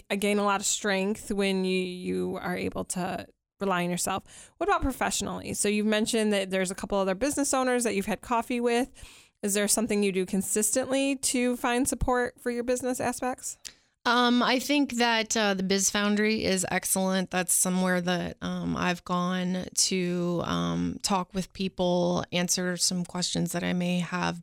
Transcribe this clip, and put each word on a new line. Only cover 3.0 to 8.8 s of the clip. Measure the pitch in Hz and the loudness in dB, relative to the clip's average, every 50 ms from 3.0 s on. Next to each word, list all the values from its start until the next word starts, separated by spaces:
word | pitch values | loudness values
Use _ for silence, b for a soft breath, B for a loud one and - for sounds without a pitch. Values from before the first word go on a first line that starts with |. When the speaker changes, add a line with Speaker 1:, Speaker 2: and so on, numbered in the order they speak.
| 175 185 175 - - - - _ _ _ _ - | -4 -4 -6 -8 -10 -12 -18 _ _ _ _ -4
Speaker 1:
rely | 196 196 185 175 175 | -2 0 0 0 0
on | 175 | 0
yourself. | 175 175 - 202 190 202 - - - - - - _ - | -2 -2 -2 -2 -4 -4 -6 -10 -18 -20 -20 -16 _ -4
What | 330 392 | 0 2
about | 392 330 330 | 2 2 2
professionally? | 277 254 - 208 202 - - 202 196 185 180 190 202 202 | 0 0 0 -2 -2 0 -2 -2 -4 -6 -6 -6 -6 -4
So | - - 208 | -2 0 0
you've | 208 214 208 | 2 2 2
mentioned | 214 214 214 214 220 - 226 214 214 208 | 2 2 2 2 2 0 0 2 2 2
that | 196 196 190 185 | 0 0 0 0
there's | 190 190 180 | 0 0 -2
a | 196 | -4
couple | - - - 208 | -6 -6 -2 0
other | 196 190 190 190 | 0 0 0 0
business | 185 233 294 277 - 277 277 - | 0 0 -2 0 0 0 0 2
owners | 269 262 254 247 247 240 | 2 2 2 2 2 2
that | 233 202 | 0 0
you've | 196 196 | 0 -2
had | - 196 180 | -2 -4 -4
coffee | - - 247 226 233 - 254 240 | -4 -2 0 0 0 0 -2 0
with. | 240 240 233 233 | 0 2 2 2